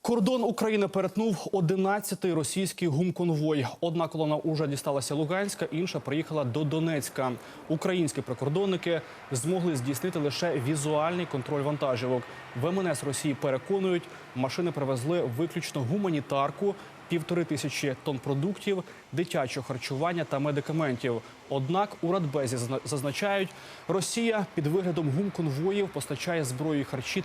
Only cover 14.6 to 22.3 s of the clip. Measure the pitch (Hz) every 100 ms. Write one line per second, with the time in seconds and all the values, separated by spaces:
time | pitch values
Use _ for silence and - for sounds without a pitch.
14.6 | 123 147 135 131 135 175 135 117 165 175
15.6 | - 151 120 196 196 151 - 139 139 147
16.6 | 202 196 - - - 170 151 175 156 147
17.6 | 147 - 143 127 - 131 139 139 175 190
18.6 | - 190 - - - 135 180 165 131 139
19.6 | 123 127 - 135 165 170 151 139 147 143
20.6 | 139 160 151 123 127 113 - - - 139
21.6 | 131 180 202 - 170 190 156